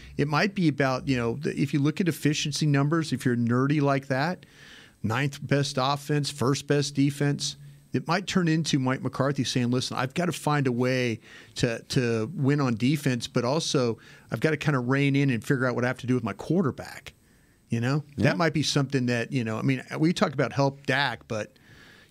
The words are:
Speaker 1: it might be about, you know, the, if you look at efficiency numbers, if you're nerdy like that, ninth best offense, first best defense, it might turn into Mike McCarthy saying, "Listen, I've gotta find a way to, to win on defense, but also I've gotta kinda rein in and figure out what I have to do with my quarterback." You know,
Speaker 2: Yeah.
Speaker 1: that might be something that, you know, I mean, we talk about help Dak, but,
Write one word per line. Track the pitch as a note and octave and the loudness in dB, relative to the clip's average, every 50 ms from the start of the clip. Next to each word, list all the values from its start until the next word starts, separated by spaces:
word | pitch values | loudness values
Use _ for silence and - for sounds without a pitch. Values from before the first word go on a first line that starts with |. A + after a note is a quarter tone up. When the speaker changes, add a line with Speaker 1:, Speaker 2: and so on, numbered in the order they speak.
| - - - | -18 -12 -4
Speaker 1:
it | - C#3+ D3+ | -4 -2 0
might | D3 D3 F#3+ G#3 G3+ | 0 0 0 0 0
be | G3+ F3 | 2 2
about, | D#3 C#3 - C#3 C3 C3 C3 - | 2 2 2 0 0 0 -2 -2
you | C#3 C3 | -2 0
know, | B2 A#2 A#2 A#2 C#3+ | 0 0 0 -2 -2
the, | D3+ - - D#3+ | -4 -4 -2 -2
if | D#3 C#3 - | -2 0 0
you | D3 | 0
look | C#3 D3+ D3+ - | 0 0 0 0
at | G3 E3 | -2 -2
efficiency | C#3+ - - C#3+ D3+ - - D#3 C#3 - E3 | -2 0 0 0 0 0 -2 -4 -2 0 2
numbers, | D3+ C#3 C#3 C#3 D3 E3 E3 D#3 - C3+ | 2 4 2 2 2 0 0 0 -2 -4
if | - - | -2 0
you're | C3 A#2+ | 0 0
nerdy | A#2+ A#2+ A2+ A#2+ B2+ C3+ C#3 - D3+ C#3 | 2 2 2 2 2 2 2 2 2 2
like | C#3 C#3 C#3 C#3 - | 2 2 0 -2 -2
that, | C#3 B2+ C#3+ E3+ F#3 - - - - - - - - - - - - _ - | -2 0 0 -2 -4 -6 -10 -20 -20 -20 -20 -20 -20 -20 -20 -20 -16 _ -4
ninth | G2 A2+ B2+ C#3+ C#3+ C#3+ - - | -2 0 0 0 -2 -4 -6 -2
best | A#2 C#3 C#3+ C#3+ C#3+ - C3 | 0 0 2 2 0 -2 0
offense, | B2+ C3+ C#3+ C#3+ - - D3+ D3 C#3+ C#3 | 0 0 0 -2 -2 -2 -2 -2 -2 -2
first | - - A2+ C3 C#3+ C#3 - | -4 0 0 2 2 0 0
best | - C#3+ D3 C#3+ C#3+ - | 0 0 0 0 0 0
defense, | C#3 C#3 C#3+ C#3+ - C#3+ C#3+ C#3+ - - - - - - - - - - _ - | 0 0 0 2 0 0 0 0 -2 -4 -8 -8 -10 -16 -20 -20 -20 -16 _ -6
it | C3 C#3 | -4 -2
might | - E3 G3 F#3 | -2 -2 -2 -2
turn | - - F#3+ F3 D#3+ | 0 0 2 2 4
into | D#3 E3 D#3 - - C#3 | 2 2 2 0 0 2
Mike | C3 B2+ C3+ - - | 2 2 0 0 -2
McCarthy | A#2 - - B2+ C#3 C#3+ - A#2+ | -6 -2 0 0 0 0 0 -2
saying, | - - B2+ B2 A#2+ | -2 0 0 0 2
"Listen, | B2 B2+ B2 - A2+ | 0 0 -2 -4 -4
I've | - B2+ C3 - | -4 -4 -4 -2
gotta | - F3 F3 C3 | -2 -2 -2 -4
find | - - D3+ D3 D3 C3+ | -2 -2 0 0 2 2
a | C3 A#2+ | 0 0
way | A#2+ B2+ B2+ C3 B2+ B2 A#2+ A2 - - - - - - - - | 2 0 2 2 0 0 0 -2 -4 -8 -16 -20 -20 -20 -14 -4
to, | - - A#2+ A2+ - - - | -2 -2 -2 -2 -4 -6 -2
to | - C#3 B2 A#2 A#2 A2+ A2 A#2 E3 | 0 0 2 2 2 0 0 -2 -4
win | D#3 C3+ C3 D3 D3 | 0 2 2 4 4
on | C#3 B2+ A#2 | 2 2 0
defense, | G#2 A#2+ C3 D#3 D3 - C3+ B2+ A#2 - | 2 2 2 2 2 0 0 -2 -2 -4
but | - - B2+ A#2 | -2 -2 -2 0
also | A#2+ C#3+ E3 D#3 - - D3 B2 A#2 A2 - - - - - - - | 0 0 0 -2 0 0 2 2 2 -2 -4 -8 -18 -20 -20 -10 -8
I've | - A#2 | -4 -2
gotta | A2+ D#3 D#3 | 0 0 0
kinda | C#3+ - D3+ D3 B2+ | 0 0 0 0 0
rein | A#2+ A#2+ C3+ C#3 C#3+ C#3 C3+ | 2 2 2 2 4 2 4
in | C#3 C#3+ C#3 | 4 2 2
and | B2 A2 - | 2 0 0
figure | - D3 B2 C3 | 0 0 2 2
out | B2+ A#2+ | 0 0
what | A#2+ A#2+ | 0 0
I | B2 | -2
have | B2+ - | -2 -4
to | - | -2
do | A2+ B2+ | 0 0
with | B2+ A2 | 0 0
my | G2+ G2 | -2 -4
quarterback." | - - - D3+ F#3 F#3 B2+ F#2 - F2 - - - - - - _ _ _ _ _ _ _ _ _ _ _ | -6 -4 0 0 2 2 0 -2 -4 -10 -12 -14 -16 -16 -18 -20 _ _ _ _ _ _ _ _ _ _ _
You | A#2+ A#2 | -4 -2
know, | A#2 B2+ C#3+ D3+ D3 - - | 0 0 0 0 -2 -4 -4
Speaker 2:
Yeah. | - G2+ | 0 2
Speaker 1:
that | C#3+ E3+ F3+ | 2 2 2
might | E3+ D#3+ D3+ | 2 2 2
be | D#3+ C3+ | 0 0
something | - - D3 C#3 C3 - C3+ B2 | 0 2 0 0 2 0 0 2
that, | A#2+ B2 A#2 A#2 - | 2 0 0 0 -2
you | C#3+ C3 A#2 | -2 -2 -2
know, | A2+ A2 A2+ | -2 -2 0
I | B2+ | 0
mean, | C#3 C3+ B2 - - - C#3 | 0 0 0 -4 -8 -2 0
we | D#3 E3 F3+ | 0 2 2
talk | - A3 E3+ B2+ | 2 0 -2 0
about | C#3 C3 A2+ - | -2 -2 0 0
help | C#3 C#3 C#3 C#3 - - | 2 0 0 0 -2 -2
Dak, | - C3 C#3 C#3+ C3 A2+ - - - | 0 2 2 2 0 -2 -6 -8 -6
but, | A2+ G#2+ G#2+ - _ _ - - - - - - - - - _ | -6 -6 -6 -6 _ _ -20 -20 -20 -20 -20 -20 -20 -20 -20 _